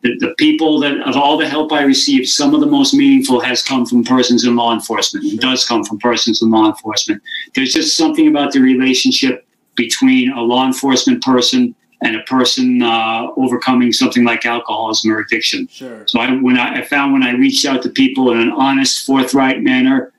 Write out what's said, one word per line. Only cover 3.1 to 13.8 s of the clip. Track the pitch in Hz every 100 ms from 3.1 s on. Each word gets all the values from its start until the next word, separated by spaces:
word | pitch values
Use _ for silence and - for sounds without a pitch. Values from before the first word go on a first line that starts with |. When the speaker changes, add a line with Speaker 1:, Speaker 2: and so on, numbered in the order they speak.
| 135 131 123
Speaker 1:
has | 127 120
come | - 131 120
from | 123
persons | 113 127 120 120 123
in | 117
law | 117
enforcement. | 110 - 107 - 98 101
It |
Speaker 2:
Sure. | 110
Speaker 1:
does | 127 127 -
come | 113
from | 104 107
persons | 123 117 - 110
in | 113
law | 110 160
enforcement. | - 113 104 - 104 - - - -
There's | 131
just | 160 - -
something | 156 135 151
about | 143 139
the | 139
relationship | 127 127 131 127 131 123 131 123 _ _ _ -
between | 120 - 131 131 127
a | 131
law | 117 123 131
enforcement | 127 139 131 - 120
person | - 127 117 131 123 - _ _
and | 120 110
a |
person, | - 131 123 - 127 123
uh, | 117 113 113 113 120 -
overcoming | 131 120 - 123